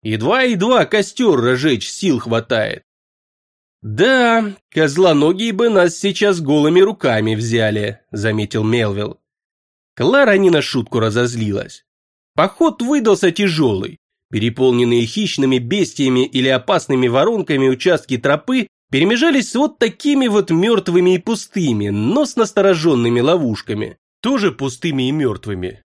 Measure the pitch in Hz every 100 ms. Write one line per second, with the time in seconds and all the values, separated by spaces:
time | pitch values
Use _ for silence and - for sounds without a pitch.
0 | 110 110 127 247 254 202 214 247 156 214
1 | 196 - 240 139 120 127 151 117 - -
2 | 190 156 120 117 113 117 107 - _ _
3 | _ _ _ _ _ _ _ _ 107 110
4 | 226 262 240 226 208 190 _ 156 156 147
5 | 185 147 151 190 226 190 233 202 175 -
6 | 202 190 202 180 143 151 151 180 196 214
7 | 135 110 110 110 113 113 110 107 104 104
8 | _ 104 110 107 104 113 110 120 107 98
9 | 104 - _ _ _ _ _ _ _ -
10 | 127 269 254 196 190 160 - 135 113 123
11 | 110 110 120 120 107 98 - - _ _
12 | _ _ _ - 190 - 330 - 240 294
13 | 220 196 185 170 202 156 135 95 98 -
14 | _ _ _ 107 113 117 131 120 120 120
15 | 117 - 202 - 135 131 117 208 175 -
16 | 131 127 127 131 127 131 127 180 - 131
17 | 127 131 185 226 175 143 131 127 180 170
18 | - 123 139 151 - 254 202 _ _ 139
19 | 175 233 330 277 - 233 302 - 233 -
20 | 285 277 254 196 190 165 208 214 185 175
21 | 180 185 214 220 - 202 160 110 101 101
22 | 110 247 285 - 220 - 196 170 165 131
23 | 117 120 131 180 131 107 - 107 110 -
24 | _ _ - 262 196 117 139 - 170 135
25 | 127 156 131 98 110 92 90 -